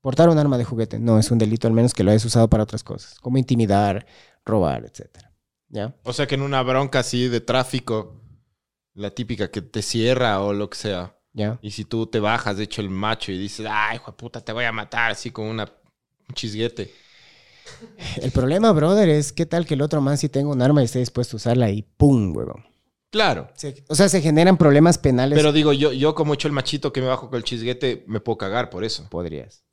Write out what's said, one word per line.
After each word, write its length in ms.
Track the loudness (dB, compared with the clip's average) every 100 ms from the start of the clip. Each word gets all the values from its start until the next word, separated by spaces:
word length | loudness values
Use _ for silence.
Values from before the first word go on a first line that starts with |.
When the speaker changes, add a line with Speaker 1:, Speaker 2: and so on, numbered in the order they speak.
Speaker 1:
Portar 280 | -4 4 6
un 80 | 6
arma 180 | 2 0
de 80 |
juguete 340 | -2 -4 -4 -2
no 200 | 2 4
es 120 | 4
un 80 | 2
delito, 280 | 2 0 2
al 60 |
menos 180 | 2 2
que 100 | 2
lo 80 | 4
hayas 140 | 4
usado 240 | 4 2 4
para 140 | 4
otras 200 | 0 -6
cosas, 360 | -10 -16 -16 -16
como 160 | -4 -2
intimidar, 680 | 0 0 2 2 2 -2 -8 -20 _ _
robar, 400 | -2 0 0 -2
etcétera. 480 | -10 -20 -20 -20 -20 _ _ _ _
¿Ya? 260 | -12 -12 -12
Speaker 2:
O 80 | -12
sea 140 | -6 -4
que 80 | -4
en 60 |
una 200 | -2 -2
bronca 380 | 0 0 0 -2
así 280 | -2 -2 -2
de 120 | -2
tráfico, 760 | -2 -2 0 -4 -4 -6 -6 -16 -20 -20 _ _ _ _ _
la 160 | -12 -12
típica 400 | -10 -8 -6 -6
que 100 | -6
te 200 | -8 -8
cierra 580 | -4 -2 0 2 0 0
o 100 | -2
lo 160 | -4 -6
que 80 | -8
sea, 380 | -6 -6 -8 _ _
Speaker 1:
Ya. 240 | -6 -6 -6
Speaker 2:
y 120 | -12
si 120 | -12
tú 220 | -8 -6 -4
te 120 | -2
bajas, 380 | -2 -2 -4 -6
de 80 |
hecho, 160 | -8 -8
el 80 | -8
macho 420 | -6 -4 -6 -6
y 80 | -8
dices, 280 | -10 -10 -6
"Ay, 260 | -2 -2 -4
hijo 140 | -12
de 60 | -18
puta, 240 | -16 -16
te 120 | -12
voy 120 | -4
a 80 | -4
matar", 400 | -4 -8 -2 -2
así 180 | -4 -10
con 140 | -10 -8
una, 180 | -8 -10 _ _ _ _ _ _
un 60 |
chisguete. 560 | -10 -10 -6 -6 -6 -14 _ _ _ _ _ _ _ -20 -20 -20 -16 -12 -8
Speaker 1:
El 80 | -4
problema, 400 | -2 0 2 2
brother, 360 | 4 4 4 4
es 240 | 2 0
qué 140 | -4 -2
tal 200 | -2 -2
que 80 |
el 80 | -2
otro 180 | 0 0
man 160 | 0 0
sí 100 | -2
tenga 200 | -2 -2
un 120 | 2
arma 180 | 4 4
y 40 | 4
esté 120 | 0
dispuesto 380 | -4 -2 -6 -4
a 20 |
usarla 320 | 0 2 2
y 120 | 0
¡pum!, 520 | -6 _ 4 6 2 -2
huevón. 280 | -8 -12 -20 _ _ _ _
Speaker 2:
Claro. 380 | 0 0 0 -6
Speaker 1:
Se, 300 | _ -14 -14 _
o 60 |
sea, 140 | 2 4
se 120 | 4
generan 340 | 4 6 6 6
problemas 400 | 8 8 6 6
penales. 380 | 2 2 2 4
Speaker 2:
Pero 140 | 4
digo, 200 | 4 4
yo, 200 | 4 2
yo 220 | 2 0
como 180 | 0 -2
he 40 | -2
hecho 120 | -2
el 40 |
machito 380 | -4 -4 -4 -4
que 80 | -4
me 60 | -2
bajo 200 | -4 -4
con 80 | -8
el 80 |
chisguete, 600 | -6 -6 -6 -4 -4 -4 -6
me 140 | -8
puedo 180 | -4 -6
cagar 320 | -4 -4 -4
por 120 | -6
eso. 240 | -8 -8 -10
Speaker 1:
Podrías. 540 | -8 -8 -10 -14 _ _